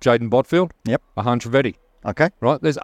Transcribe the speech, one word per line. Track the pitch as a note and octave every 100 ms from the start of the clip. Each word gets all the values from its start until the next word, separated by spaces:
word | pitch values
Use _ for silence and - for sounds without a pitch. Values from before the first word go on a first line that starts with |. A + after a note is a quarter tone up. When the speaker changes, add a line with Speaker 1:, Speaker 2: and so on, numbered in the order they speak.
Speaker 1:
Jaden | B2+ A#2+ A#2
Botfield. | B2 - E3+ F3+ -
Speaker 2:
Yep. | - A#2+ - -
Speaker 1:
Ahan | A#2 A#2+
Trivedi. | A#2 C3+ B2+ - _ _ G#2
Speaker 2:
Okay. | - E3+ -
Speaker 1:
Right? | A#2+ C#3+
There's | D#3+ C#3+